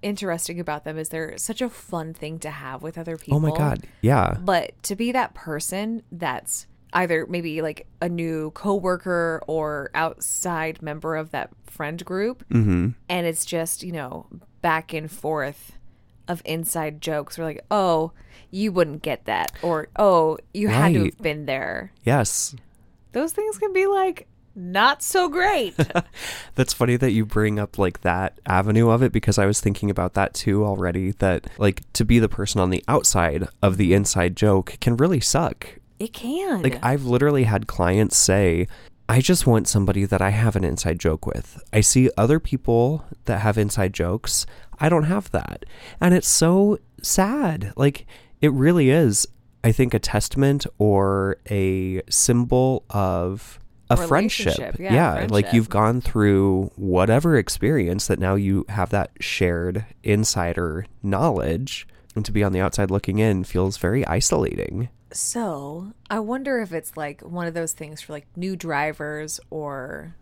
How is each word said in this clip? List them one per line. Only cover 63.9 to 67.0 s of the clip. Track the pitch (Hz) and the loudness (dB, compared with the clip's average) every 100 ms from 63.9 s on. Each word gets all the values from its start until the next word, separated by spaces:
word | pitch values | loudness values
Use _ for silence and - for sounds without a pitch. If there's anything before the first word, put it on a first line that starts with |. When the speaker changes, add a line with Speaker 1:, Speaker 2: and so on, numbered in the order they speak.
| 120 - | 0 0
Speaker 2:
isolating. | 85 - 165 - 50 - - 123 - _ | 0 2 2 0 -2 -6 -6 -8 -10 _
Speaker 1:
So, | - - 240 220 151 139 156 190 - - | -8 -6 -4 -6 -6 -10 -12 -14 -18 -8
I | 214 | -6
wonder | 214 262 269 254 | -4 -6 -2 -4
if | 202 | -4
it's, | 160 160 | -8 -10
like, | - | -10